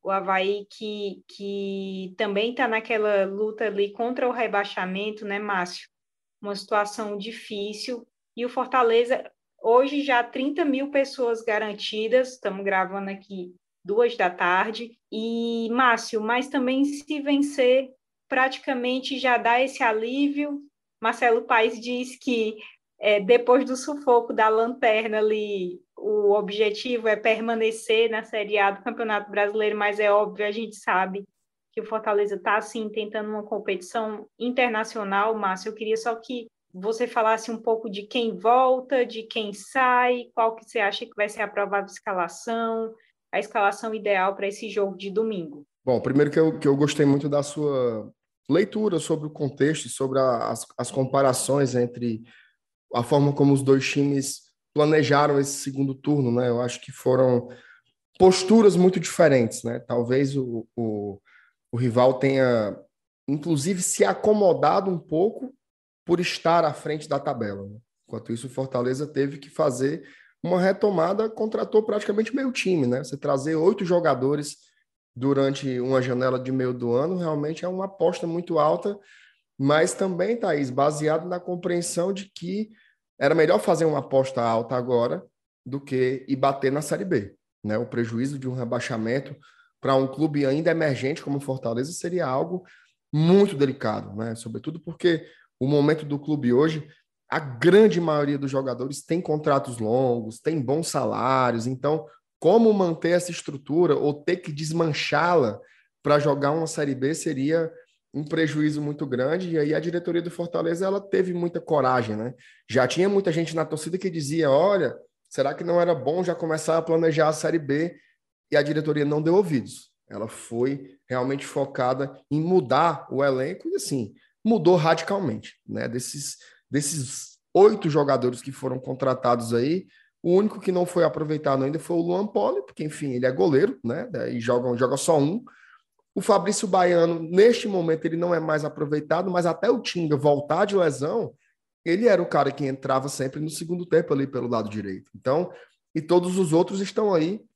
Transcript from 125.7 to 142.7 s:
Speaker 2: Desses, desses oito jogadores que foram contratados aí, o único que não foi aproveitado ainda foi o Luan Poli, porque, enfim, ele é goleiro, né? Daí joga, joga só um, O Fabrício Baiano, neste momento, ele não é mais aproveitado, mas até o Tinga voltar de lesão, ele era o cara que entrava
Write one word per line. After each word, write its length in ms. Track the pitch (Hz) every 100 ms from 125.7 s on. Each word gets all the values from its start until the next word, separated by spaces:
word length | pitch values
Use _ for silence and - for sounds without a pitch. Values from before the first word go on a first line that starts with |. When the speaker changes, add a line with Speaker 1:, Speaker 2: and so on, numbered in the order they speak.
| 104 123
Speaker 2:
Desses, 480 | 117 - 147 139 - - _ _
desses 680 | 135 151 160 127 - - _ _
oito 340 | 170 208 220 170
jogadores 540 | 147 139 135 123 123
que 100 | -
foram 260 | 131 135 127
contratados 760 | 135 113 135 127 123 120 113
aí, 320 | 117 131 180 - _ _ _
o 120 | 170
único 260 | 180 208 -
que 100 | 190
não 140 | 180
foi 180 | 175 180
aproveitado 640 | 160 151 151 151 147 135
ainda 140 | 135 156
foi 180 | - 175
o 40 |
Luan 240 | 170 180 208
Poli, 340 | - 208 392
porque, 220 | - -
enfim, 280 | 151 151 143
ele 120 | 127
é 80 | 127
goleiro, 460 | 135 190 139 208 -
né? 240 | 117 139 254
Daí 280 | 170 123 123
joga, 380 | 117 123 123 120
joga 220 | 127 131
só 200 | - 156
um, 240 | 143 208 - _ - _ _ _ _
O 60 | -
Fabrício 480 | 190 202 175 208 208
Baiano, 500 | 185 180 170 170 165
neste 460 | 165 180 226 233 226
momento, 380 | 190 165 160
ele 120 | 165 165
não 180 | 175
é 60 | 170
mais 240 | 160 156
aproveitado, 640 | 151 - 147 151 147 160 190
mas 160 | 180 170
até 240 | 165 208
o 100 | 254
Tinga 360 | - 175 160 143
voltar 500 | 143 143 - 165 202
de 100 | 196
lesão, 580 | 165 131 143 220 151 - _ _ _ _
ele 220 | - 175 233
era 140 | 185
o 60 | 175
cara 240 | 156 139
que 140 | 131
entrava 420 | 139